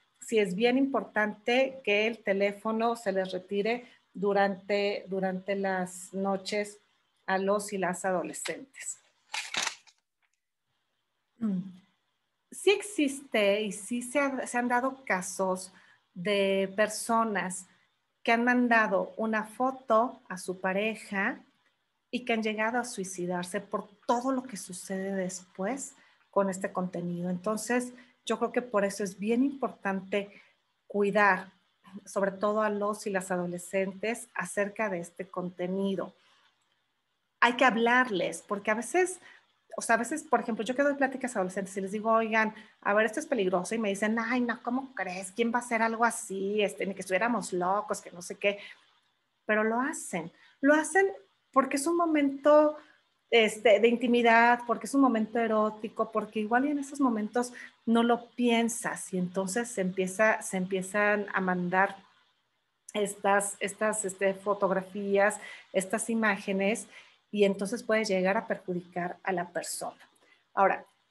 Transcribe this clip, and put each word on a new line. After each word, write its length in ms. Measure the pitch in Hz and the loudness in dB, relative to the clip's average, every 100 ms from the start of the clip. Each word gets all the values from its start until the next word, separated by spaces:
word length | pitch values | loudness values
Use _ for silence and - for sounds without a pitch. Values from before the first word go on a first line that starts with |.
| _ _ | _ _
sí 200 | - 220 | -2 2
es 160 | 202 180 | 2 2
bien 200 | 240 254 | 2 4
importante 1040 | 269 233 196 214 214 202 - 247 269 262 | 2 0 -2 -2 -2 -2 0 2 2 -2
que 240 | - 202 214 | 0 2 2
el 100 | 233 | -2
teléfono 800 | - 196 202 202 220 220 233 226 | -2 2 0 0 -4 -2 0 -2
se 160 | 202 | -2
les 180 | 190 185 | -2 -2
retire 560 | 185 185 202 208 247 - _ _ | -6 -4 -2 0 -2 -6 _ _
durante, 920 | - 202 196 196 190 - 202 202 208 185 | -4 0 4 2 0 -2 0 0 -2 -4
durante 480 | 190 190 185 185 | -2 -2 -2 -4
las 580 | 196 190 185 180 - - | -2 -2 -2 -4 -8 -10
noches 640 | 190 196 190 190 208 208 - _ _ _ _ - | -4 -2 -2 -2 -4 -4 -8 _ _ _ _ -2
a 120 | 190 | 0
los 340 | 196 208 202 | 2 0 -2
y 60 | 196 | -2
las 260 | 175 180 | -2 -2
adolescentes. 920 | 190 180 165 - - 151 - - - - _ _ _ - - - - - _ _ _ _ _ _ _ _ _ _ _ _ _ _ _ - | -2 -2 -2 -6 -8 -10 -12 -16 -14 -14 _ _ _ -10 -6 -4 -4 -6 _ _ _ _ _ _ _ _ _ _ _ _ _ _ _ -6
Mm. 220 | 220 185 190 - _ _ _ _ _ _ - | -2 -2 -4 -12 _ _ _ _ _ _ -20
Sí 200 | - 370 | -2 2
existe 920 | 403 - - 277 269 - 226 202 202 | 2 0 -2 -2 -2 -2 2 2 2
y 80 | 214 | 0
sí 320 | 180 - 240 | -6 -6 -8
se 160 | 247 294 | -2 0
ha-, 260 | 277 262 233 | 0 -2 -4
se 100 | 247 | -2
han 80 | 240 | 0
dado 380 | 247 262 269 | 0 -2 -4
casos 680 | - 190 180 - 190 185 - - _ _ _ | -4 -4 -2 -4 -2 -2 -8 -18 _ _ _
de 580 | - 180 202 196 196 196 | -8 -2 2 2 2 0
personas 920 | 196 214 214 - 226 226 196 180 180 - _ _ _ _ _ | 0 0 -2 0 0 2 -2 -4 -6 -14 _ _ _ _ _
que 80 | - | 0
han 100 | 233 | 2
mandado 720 | 240 247 247 226 214 185 - - | 4 4 4 4 4 2 0 -4
una 280 | 220 220 | -2 -2
foto 760 | - - 254 262 - 220 247 - - | -4 -2 -2 -2 2 2 2 -2 -14
a 80 | 185 | -10
su 240 | - 185 | -8 -4
pareja 800 | 190 190 220 214 - 202 214 - - _ _ _ _ _ _ | -2 0 -2 -4 -6 -2 -2 -4 -12 _ _ _ _ _ _
y 140 | 240 | -6
que 80 | 247 | -2
han 100 | 226 | -2
llegado 380 | 214 214 220 240 | -2 -2 -2 -2
a 40 | |
suicidarse 760 | 240 - 185 - 175 180 180 208 | -4 -6 -8 -6 -4 -4 -4 -8
por 280 | 202 202 - _ | -6 -8 -8 _
todo 280 | - 240 254 | -2 0 0
lo 100 | 262 | -2
que 140 | 254 196 | -4 -10
sucede 580 | - 180 - 190 196 | -12 -12 -8 -6 -4
después 760 | 196 180 - - - 190 269 - - _ _ _ | -4 -4 -6 -14 -6 -6 -6 -10 -16 _ _ _
con 180 | 196 196 | 0 0
este 220 | 185 196 | -2 -4
contenido. 580 | - 180 175 175 175 180 | -4 -4 -4 -6 -4 -4
Entonces, 600 | 180 214 214 - 247 247 - - _ - | -4 -4 -4 -2 -2 -2 -10 -20 _ -6
yo 140 | 220 | -2
creo 100 | 233 | -2
que 120 | 247 | -2
por 220 | 247 202 | 0 0
eso 200 | 196 - | 0 0
es 160 | 202 180 | -6 -4
bien 240 | 208 240 | 0 2
importante 840 | 277 285 226 - 202 190 - 202 196 - _ _ _ _ - | 2 0 -6 -4 -4 -4 -2 -4 -4 -12 _ _ _ _ -6
cuidar, 640 | 202 202 196 202 185 - _ _ _ - 202 | 0 2 6 6 4 -2 _ _ _ -20 -20
sobre 280 | - 208 196 | -8 -2 -2
todo 300 | 190 208 214 | 0 0 0
a 60 | 214 | 0
los 380 | 208 202 208 214 | 0 -2 -4 -4
y 40 | |
las 200 | 190 185 | -4 -2
adolescentes, 960 | 180 175 175 - 190 190 190 214 240 - | -4 -4 -6 -4 -2 -2 -4 -6 -6 -8
acerca 540 | - 180 - 202 208 214 | -10 -6 -2 -2 -2 -4
de 100 | 180 | -4
este 300 | 175 - 185 | -8 -12 -12
contenido. 840 | - 180 180 180 190 196 190 - - _ _ _ _ _ _ _ _ _ _ _ - | -8 -8 -6 -4 -2 -2 -2 -6 -12 _ _ _ _ _ _ _ _ _ _ _ 0
Hay 120 | 240 | 2
que 120 | 247 | 4
hablarles, 760 | 262 220 233 247 247 190 160 165 - | 4 4 4 4 2 0 -2 -4 -8
porque 260 | 202 208 | -6 -2
a 20 | |
veces 460 | 214 233 349 370 - - - _ _ _ - | -4 0 0 0 -4 -16 -20 _ _ _ -6
o 60 | |
sea, 120 | - | 0
a 40 | 226 | 0
veces, 240 | 240 302 | 0 -6
por 180 | - 226 | 0 0
ejemplo, 240 | 220 220 | 0 -4
yo 100 | 220 | -2
que 80 | 254 | 0
doy 120 | 285 | 2
pláticas 400 | 277 269 262 247 | 2 0 -2 -4
a 40 | 214 | -2
adolescentes 380 | 185 202 190 202 | -4 -4 -6 -6
y 40 | |
les 120 | 190 | -6
digo, 200 | 214 220 | -2 2
"Oigan, 420 | 226 226 220 220 - - _ | 2 4 2 0 -2 -16 _
a 120 | - | 2
ver, 120 | 208 226 | 4 2
esto 140 | 226 | 0
es 60 | 311 | -2
peligroso", 480 | 254 185 185 180 | 0 2 0 0
y 40 | 226 | -2
me 100 | 208 | -2
dicen, 300 | 196 214 226 | 0 0 0
"Ay, 220 | 226 247 | 0 0
no, 220 | 240 226 | 0 -2
¿cómo 320 | 240 254 269 | -4 -4 -4
crees? 380 | - 185 180 190 | -6 -6 -8 -6
¿Quién 200 | - 233 | -2 0
va 60 | 240 | 0
a 40 | |
hacer 200 | - 226 | 0 2
algo 220 | 226 226 | 2 4
así? 580 | 233 226 - 196 196 208 | 2 0 -6 -4 -2 0
Este, 240 | 196 190 190 | 0 0 -6
ni 80 | |
que 60 | 190 | -6
estuviéramos 520 | 185 185 233 226 175 | -2 0 2 -2 -2
locos, 480 | 180 175 202 208 196 | -2 0 0 -2 -6
que 100 | - | -10
no 120 | 175 | -14
sé 140 | 175 196 | -14 -2
qué". 220 | 202 202 - - _ _ _ _ _ _ - | 0 0 -6 -20 _ _ _ _ _ _ 0
Pero 180 | 214 | 2
lo 160 | 220 233 | 2 0
hacen. 500 | 277 320 - 180 165 - _ _ | -2 -6 -6 -8 -8 -14 _ _
Lo 140 | 269 | 4
hacen 320 | 302 302 381 392 - - _ _ | 4 4 4 2 0 -16 _ _
porque 240 | 269 262 285 | 2 2 2
es 100 | 320 | 0
un 100 | 339 | 2
momento, 800 | 330 302 277 277 302 302 302 302 - _ _ _ - | 2 2 2 2 6 8 6 2 -12 _ _ _ 2
este, 500 | 233 214 214 240 202 | 4 4 4 6 6
de 80 | 233 | 6
intimidad, 720 | 233 247 240 233 226 240 240 240 | 4 2 4 6 8 8 4 2
porque 200 | 220 226 | -4 0
es 80 | |
un 60 | 277 | 4
momento 380 | 269 220 214 240 | 4 4 0 0
erótico, 720 | 226 214 214 214 220 - 214 | 2 2 2 -2 -8 -4 -2
porque 280 | 214 208 220 | -2 -4 -4
igual 260 | 214 240 285 | 0 2 2
y 40 | |
en 80 | 285 | -2
esos 220 | 277 285 | -4 0
momentos 520 | 269 214 208 247 240 - - _ - | 0 0 -2 -2 -2 -6 -20 _ 2
no 160 | 226 | 4
lo 240 | 233 233 - | 4 2 -2
piensas 800 | - 240 233 233 - 165 165 - | 0 2 4 2 -2 -6 -6 -6
y 60 | 185 | -4
entonces 500 | 180 190 190 240 233 | -4 -2 -2 -4 -4
se 120 | - | -4
empieza, 600 | 185 185 185 190 220 - | -4 -2 -2 2 2 2
se 140 | - 190 | -2 -4
empiezan 720 | 185 190 185 208 208 208 202 | -2 -4 -2 0 2 2 -2
a 80 | - | -2
mandar 560 | 185 180 175 185 196 - - _ _ _ _ _ _ _ - | 0 0 0 2 2 0 -20 _ _ _ _ _ _ _ -8
estas, 640 | 214 196 196 202 202 196 - | -2 -2 0 2 2 2 -4
estas, 440 | 202 - 214 208 | -8 -2 -2 -2
este, 300 | 190 180 196 | -4 0 0
fotografías, 1080 | 190 208 196 196 190 180 208 202 196 202 208 - - - | 0 -2 0 0 0 -4 -6 0 4 4 0 -10 -18 -4
estas 380 | 190 190 220 - | -2 -2 -4 -2
imágenes, 800 | 226 220 196 202 190 196 214 - - - _ _ | 0 2 0 -2 0 0 -2 -6 -18 -20 _ _
y 120 | 208 | 2
entonces 400 | 196 196 196 240 | 4 2 -4 -4
puede 200 | - 220 | 0 0
llegar 320 | 214 185 185 208 | 2 2 2 0
a 120 | - | -2
perjudicar 680 | 196 - 175 175 180 175 - | -6 -4 -6 -6 -6 -6 -6
a 80 | - | -4
la 200 | 180 175 | -4 -2
persona. 500 | 160 - - - - - _ _ _ _ | -6 -6 -8 -8 -12 -20 _ _ _ _
Ahora, 320 | - 196 - - _ _ | 2 2 2 -8 _ _